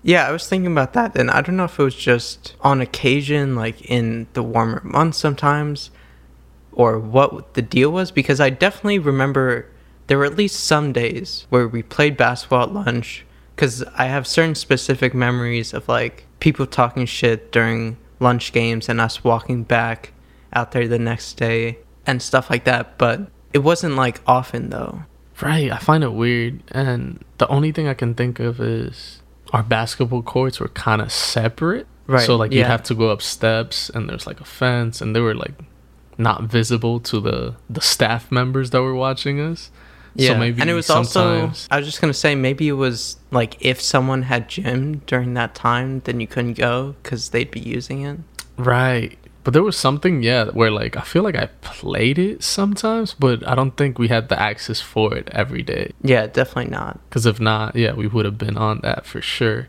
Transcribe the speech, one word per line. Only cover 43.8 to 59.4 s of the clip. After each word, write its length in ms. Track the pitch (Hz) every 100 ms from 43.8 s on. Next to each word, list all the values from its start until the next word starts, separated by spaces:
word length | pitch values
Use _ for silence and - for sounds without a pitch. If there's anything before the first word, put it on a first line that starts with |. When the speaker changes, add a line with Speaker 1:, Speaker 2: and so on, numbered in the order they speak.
Speaker 1:
someone 420 | - 139 131 131
had 240 | 127 123 110
gym 540 | - 120 123 139 151 -
during 260 | 127 123
that 200 | 123 117
time, 460 | - 117 120 131 135
then 140 | - 120
you 80 | 113
couldn't 260 | - 120 113
go 380 | 120 123 135 139
'cause 280 | - 120 -
they'd 200 | 120 120
be 100 | 117
using 420 | 120 123 127 135
it. 140 | 143 147 165 - - -
Speaker 2:
Right. 600 | 123 123 127 123 117 - - -
But 100 | -
there 100 | 139
was 120 | 202
something, 460 | - 135 143 185 156
yeah, 240 | 117 123 107
where, 180 | - 113
like, 240 | 107 113
I 60 | -
feel 220 | - 170
like 120 | 208
I 120 | 160 - -
played 580 | - - - 92 117 143
it 240 | 190 -
sometimes, 720 | - - 202 202 220 226 214 -
but 280 | 135 117 -
I 80 |
don't 200 | 127 135
think 220 | - 143 123
we 100 | 117
had 220 | 113 117
the 100 | -
access 400 | 104 107 - 113
for 360 | - 110 110
it 120 | - -
every 320 | - 117 123
day. 280 | - - - -
Speaker 1:
Yeah, 240 | 120 123 110
definitely 440 | - 131 123 120
not. 280 | - 95 - -
Speaker 2:
'Cause 160 | 120
if 140 | 113 107
not, 340 | 110 110 107
yeah, 180 | 117 113
we 120 | 110 107
would 180 | 113
have 120 | 101 107
been 180 | 107
on 260 | 107 107 107
that 220 | - -
for 140 | - -
sure. 460 | - -